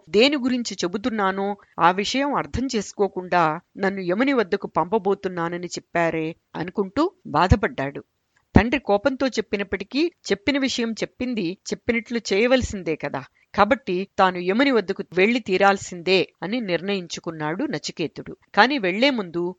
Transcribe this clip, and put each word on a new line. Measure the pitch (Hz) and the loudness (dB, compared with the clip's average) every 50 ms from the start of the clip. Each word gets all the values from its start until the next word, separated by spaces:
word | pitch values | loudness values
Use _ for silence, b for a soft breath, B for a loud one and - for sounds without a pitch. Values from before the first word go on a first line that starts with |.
| - 156 | -4 0
దేని | 156 208 247 285 302 | 4 4 6 6 4
గురించి | 277 233 262 254 247 226 - 202 | 0 -2 -2 -2 -2 -4 -6 -6
చెబుతున్నానో | - 185 170 180 214 202 254 220 220 196 190 190 196 196 202 208 202 b b b - | -4 -4 -4 -4 -4 -4 -4 -2 0 0 0 0 -2 -4 -4 -6 -8 b b b 2
ఆ | 170 175 | 4 4
విషయం | 185 196 202 - - 262 277 285 254 | 4 2 -2 -2 -2 -2 0 0 0
అర్థం | 175 147 147 - 233 262 262 - | -2 -2 -4 -4 -4 -4 -2 -4
చేసుకోకుండా | 208 190 - - - 196 190 - 180 185 175 185 175 165 156 156 175 - _ _ 190 | -4 -4 -6 -2 -2 -2 -2 -2 -8 -4 0 2 2 4 2 0 -2 -8 _ _ -2
నన్ను | 196 190 196 196 | -2 -2 -2 -2
యముని | 185 170 180 214 269 277 | -2 -2 0 2 2 2
వద్దకు | 277 247 208 170 208 - - | 2 2 2 0 -2 -4 -4
పంపబోతున్నానని | - - 165 165 180 214 226 175 196 196 196 - 185 180 175 165 170 170 175 175 | -2 -2 -2 0 0 0 0 0 0 -2 0 -2 -6 -4 -4 -4 -4 -4 -6 -8
చెప్పారే" | 170 - 175 - _ - 170 170 165 160 160 156 160 160 - _ _ - | -8 -10 -12 -12 _ 0 0 2 2 0 0 -4 -4 -6 -10 _ _ -8
అనుకుంటూ | 170 160 180 - 226 196 190 - 269 320 381 - _ _ | -8 -8 -4 -2 -4 -4 -2 0 0 0 0 -2 _ _
బాధపడ్డాడు. | 151 139 151 175 190 240 202 226 165 123 - 135 143 147 143 - _ _ _ _ _ _ _ _ _ - | -2 2 2 4 4 4 2 2 -2 -4 -4 -6 -6 -6 -10 -16 _ _ _ _ _ _ _ _ _ 2
తండ్రి | 190 202 240 302 269 | 2 4 4 0 -2
కోపంతో | - - 202 202 - 277 269 - 277 | 2 2 0 2 2 0 0 0 -2
చెప్పినప్పటికీ | 254 - 220 202 - 214 196 202 - 202 180 190 - - 277 339 339 - _ _ - | 0 0 -4 -4 -4 -6 -6 -4 -4 -6 -6 -6 -4 -2 -2 0 -2 -2 _ _ -4
చెప్పిన | 190 - - 294 262 285 | -4 -2 -2 -2 0 0
విషయం | 269 247 - - 233 226 | 0 -2 -2 -2 -4 -4
చెప్పింది | 214 - 185 - _ - 247 254 247 208 180 160 | -4 -6 -6 -8 _ -6 -6 -4 -4 -4 -4 -4
చెప్పినట్లు | 196 - _ - 208 - _ - 233 233 220 - 240 220 - - | -6 -8 _ -8 -8 -4 _ -2 -2 -2 -4 -4 -6 -6 -2 0
చేయవలసిందే | 196 196 233 247 262 254 - - 214 190 170 165 156 | 2 2 4 4 4 2 2 -2 -6 -6 -4 -4 -4
కదా, | - - 147 143 135 135 - _ _ _ _ - | -4 -6 -6 -6 -8 -10 -12 _ _ _ _ 0
కాబట్టి | - 208 214 269 - - 190 180 180 196 - _ - | 2 2 4 2 0 0 -2 -2 -2 -4 -4 _ 2
తాను | 190 185 180 180 | 2 2 2 0
యముని | 180 180 196 233 285 285 | -2 0 2 2 2 4
వద్దకు | 247 220 185 180 190 - - - | 2 2 0 -2 -6 -8 -8 -4
వెళ్లి | - 175 185 220 240 262 | 2 2 4 4 2 0
తీరాల్సిందే | - - 185 185 196 196 196 196 - - 180 175 156 175 190 180 151 - _ _ | 0 0 2 4 6 4 4 2 -2 -10 -12 -6 0 2 2 2 2 0 _ _
అని | 165 185 226 254 | -6 -4 -4 -4
నిర్ణయించుకున్నాడు | 220 185 170 160 175 202 202 190 175 156 - - - 175 165 156 151 151 165 196 294 | -2 -2 -2 -2 -2 -4 -4 -4 -6 -8 -12 -10 -8 -10 -8 -6 -4 -4 -2 -4 -4
నచికేతుడు. | 311 180 147 - - - - 165 - - 151 131 - - - _ _ - | -4 -4 -6 -8 -8 -6 -6 -6 -6 -6 -12 -14 -14 -16 -18 _ _ 4
కాని | 196 220 254 294 269 | 4 4 4 4 0
వెళ్లే | 190 175 185 214 254 294 | 0 -2 2 2 2 2
ముందు | 262 226 190 170 160 170 175 180 185 | 2 0 -4 -4 -4 -4 -4 -4 -6